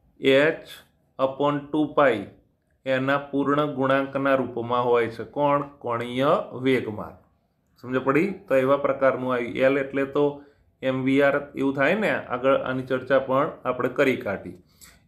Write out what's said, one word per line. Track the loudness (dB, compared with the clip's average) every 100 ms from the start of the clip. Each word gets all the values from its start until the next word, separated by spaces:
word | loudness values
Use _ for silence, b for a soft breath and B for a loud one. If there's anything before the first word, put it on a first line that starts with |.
| _ _
એચ | 2 4 4 0 -12 -20 _ _ _ -4
upon | -4 0 -2 -2
ટુ | -4 -2 0
પાઈ | 4 2 2 -6 -16 _ _ _ _ -4
એના | -2 0 -2
પૂર્ણ | -2 -2 0 0 0
ગુણાંકના | -2 0 2 0 -2 2 2
રૂપમાં | 0 -6 -2 0
હોય | 2 2 2
છે. | -4
કોણ? | -10 -2 2 2
કોણીય | -2 -10 -6 -4 -4 0 2 0 -2
વેગમાન. | -4 0 0 0 -8 -12 -16 _ _ _ _ _ _
સમજ | -4 -2
પડી? | 0 0 0
તો | -4 0 2
એવા | 4 2
પ્રકારનું | 2 2 2 2 -2
આવ્યું. | -2 -4 2
એલ | 2 2
એટલે | -2 -4 -2
તો | 0 0 -2 B B B _
એમ | -4 -2
વી | 2 4
આર | 4 2 -6 -4
એવું | -2 2
થાય | 0 2
ને, | 0
આગળ | -2 -4 -2 2 2
આની | 0 -6
ચર્ચા | -2 -4 2 0
પણ | 2 0 0 -4 -6
આપણે | -2 -2
કરી | 2 0 0
કાઢી. | -4 -8 -10 -18 b b b b